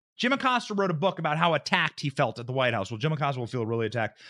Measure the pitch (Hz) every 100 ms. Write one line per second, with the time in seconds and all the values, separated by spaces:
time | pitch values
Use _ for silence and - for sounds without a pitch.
0 | _ - 247 269 262 247 - 202 190 156
1 | 185 170 160 156 175 151 - 180 160 -
2 | 143 143 135 - 120 131 127 113 95 113
3 | 147 151 143 127 117 127 110 117 110 117
4 | 107 -